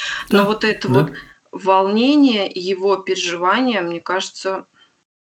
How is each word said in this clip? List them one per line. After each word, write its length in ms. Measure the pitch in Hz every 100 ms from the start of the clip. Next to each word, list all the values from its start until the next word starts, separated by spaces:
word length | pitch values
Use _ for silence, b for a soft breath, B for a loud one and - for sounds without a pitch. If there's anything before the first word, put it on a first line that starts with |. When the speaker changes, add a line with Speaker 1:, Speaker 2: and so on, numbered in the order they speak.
| B B -
Speaker 1:
Но 80 | 202
Speaker 2:
Да. 60 |
Speaker 1:
вот 180 | 202 214
это 240 | 220 202 202
Speaker 2:
Да. 60 |
Speaker 1:
вот 160 | 127 156 B B B _
волнение, 1000 | 180 190 190 190 214 254 294 277 214 190
его 420 | 185 180 185 196 190
переживания, 840 | 185 185 180 170 180 214 254 208
мне 180 | 170 170
кажется, 680 | - 185 196 - 190 190 - b b _ _ _ _